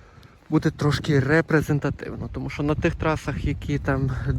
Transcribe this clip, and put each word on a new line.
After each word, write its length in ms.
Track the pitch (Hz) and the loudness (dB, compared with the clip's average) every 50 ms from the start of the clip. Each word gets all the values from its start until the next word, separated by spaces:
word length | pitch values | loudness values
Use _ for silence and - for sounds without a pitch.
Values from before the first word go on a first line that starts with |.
| - - - - - - - - _ - | -20 -20 -20 -20 -20 -20 -20 -20 _ 0
буде 200 | 151 156 - 156 | 0 2 2 2
трошки 500 | - - - 147 143 - - - 147 139 | -2 0 0 0 0 0 0 2 2 2
репрезентативно, 1080 | 127 135 156 165 165 - 165 151 135 - 151 143 - - - - - - 104 - - 120 - | 4 4 4 2 2 4 2 2 2 2 0 0 0 -2 -4 -4 -8 -10 -8 -8 -8 -8 -8
тому 180 | 127 135 139 | -6 -8 -8
що 120 | - - 147 | -4 -2 0
на 120 | 147 151 | 0 0
тих 200 | - - 170 - | 2 2 0 0
трасах, 500 | - - 160 156 - - 156 131 - - | 2 0 0 0 0 -2 -4 -4 -2 -2
які 340 | 226 - - - - 147 135 | -2 -2 -2 -4 -2 -2 -2
там 320 | - 151 139 135 135 131 127 123 120 135 131 | 0 0 0 2 2 0 -2 -2 -2 -2 -2